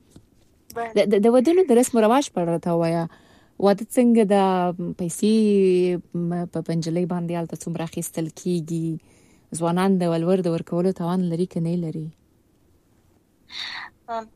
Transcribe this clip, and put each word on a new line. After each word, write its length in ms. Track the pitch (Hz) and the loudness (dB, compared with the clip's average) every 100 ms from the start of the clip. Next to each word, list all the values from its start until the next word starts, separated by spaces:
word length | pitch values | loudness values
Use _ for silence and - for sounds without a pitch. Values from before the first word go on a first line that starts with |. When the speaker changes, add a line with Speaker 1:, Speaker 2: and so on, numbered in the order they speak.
| _ - _ _ _ _ _ - | _ -20 _ _ _ _ _ -12
Speaker 1:
بله. 160 | 233 208 | -4 0
Speaker 2:
د، 40 | 202 | 2
د، 120 | 208 | 4
د 40 | 220 | 6
ودونو 300 | 247 247 349 349 | 6 6 4 4
د 20 | 233 | 4
رسم 180 | 254 233 | 4 4
و 40 | |
رواج 240 | 214 254 294 | 4 4 0
په 100 | - | -2
اړه 80 | 170 170 | -2 -2
راته 180 | 180 | 0
ووایه. 320 | 170 165 170 165 - _ _ _ - | 0 0 0 -4 -10 _ _ _ -2
واده 260 | 196 202 226 - | 0 0 -2 2
څنګه 280 | 240 233 202 | 4 4 4
ده؟ 100 | 202 190 185 180 175 175 170 | 4 2 2 0 -2 -6 -6
پیسې، 340 | 175 - 208 220 214 202 190 180 180 175 - | -8 -2 2 2 4 4 4 2 0 -2 -6
م، 320 | 175 170 175 175 | -6 -4 -6 -6
په، 80 | 165 | -8
په 100 | 160 165 | -4 -4
نجلۍ 300 | 160 165 175 | -2 -2 -2
باندې 200 | 175 170 170 | -4 -4 -6
هلته 160 | 165 - | -6 -8
څومره 200 | - 165 165 | -8 -8 -8
اخیستل 380 | - 165 - 165 - | -8 -8 -8 -8 -8
کیږي؟ 480 | 185 175 156 165 165 156 _ _ _ _ _ 160 | -4 -4 -4 -6 -6 -8 _ _ _ _ _ -6
ځوانان 380 | 170 175 190 190 | -2 0 2 2
د 60 | 175 | 0
ولور 300 | 165 165 190 | 0 0 0
د 40 | 175 165 | 0 -4
ورکولو 360 | 165 175 185 185 | -4 -2 -2 -2
توان 220 | 170 185 180 | -4 -2 -2
لري 140 | 165 185 | -4 -4
که 140 | 180 | -4
نه 160 | 165 175 | -4 -4
لري؟ 240 | 165 160 156 - _ _ _ _ _ _ _ _ _ _ _ _ _ - - - - _ - | -6 -8 -12 -16 _ _ _ _ _ _ _ _ _ _ _ _ _ -14 -12 -14 -16 _ -12
Speaker 1:
ام، 180 | 226 220 | -10 -12